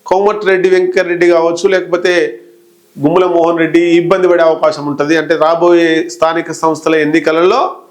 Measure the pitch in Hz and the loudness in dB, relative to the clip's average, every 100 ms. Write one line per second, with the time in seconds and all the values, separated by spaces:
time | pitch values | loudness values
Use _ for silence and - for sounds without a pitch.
0 | - 185 202 208 185 185 180 185 180 185 | -4 0 0 -2 0 0 2 2 0 0
1 | 180 175 175 170 170 170 190 185 160 175 | -2 0 2 2 0 0 0 -2 -2 -2
2 | 180 175 151 - - _ _ _ _ 151 | 0 0 -2 -6 -20 _ _ _ _ -4
3 | 147 175 180 170 165 165 160 170 170 170 | 0 0 2 2 0 0 0 0 2 2
4 | 170 190 180 175 165 160 156 151 143 143 | 2 0 2 2 2 2 -2 -2 -6 -4
5 | 143 160 151 156 156 165 175 175 170 165 | -2 -2 -2 0 0 2 2 2 2 0
6 | 175 - 160 165 160 160 160 151 160 160 | -4 -2 -2 -2 -6 -4 -4 -2 -2 0
7 | 151 160 156 160 180 240 359 - - | 0 0 0 2 2 0 -2 -8 -20